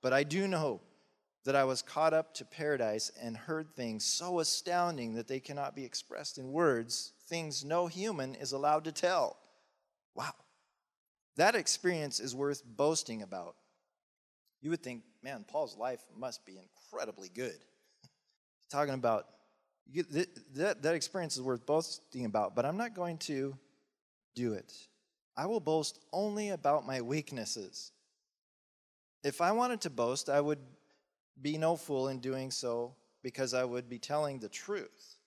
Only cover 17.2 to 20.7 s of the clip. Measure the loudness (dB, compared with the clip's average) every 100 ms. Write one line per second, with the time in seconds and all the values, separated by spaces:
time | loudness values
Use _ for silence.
17.2 | -12 -6 -6 -6 -18 _ _ _ -20 _
18.2 | _ _ _ _ _ 0 0 4 4 4
19.2 | 0 -16 _ _ _ _ -8 -4 -2 0
20.2 | -2 -4 -14 -2 0